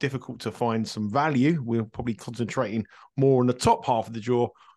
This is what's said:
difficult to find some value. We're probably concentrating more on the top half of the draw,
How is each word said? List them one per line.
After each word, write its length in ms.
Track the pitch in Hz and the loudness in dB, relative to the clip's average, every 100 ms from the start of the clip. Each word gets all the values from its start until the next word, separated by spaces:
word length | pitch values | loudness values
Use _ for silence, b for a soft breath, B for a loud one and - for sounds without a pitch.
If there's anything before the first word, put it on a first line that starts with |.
difficult 400 | 139 135 - 117 | -4 -4 -10 -8
to 100 | 113 | -8
find 380 | - 117 113 107 | -2 0 0 -2
some 220 | 110 104 | -4 -2
value. 500 | 131 156 135 139 170 | 0 2 4 2 2
We're 220 | 117 117 | 0 -2
probably 300 | 107 - 120 | -4 -6 -6
concentrating 720 | 107 - 117 110 - 113 110 208 B B - | -6 -8 -6 -4 -2 -2 -2 -6 B B 2
more 240 | 135 131 | 4 6
on 40 | 123 | 4
the 60 | |
top 320 | 123 226 226 | 2 2 2
half 220 | - 120 110 | 2 -2 -2
of 80 | |
the 60 | 113 | -6
draw, 280 | 107 123 120 - b | -2 0 0 -4 b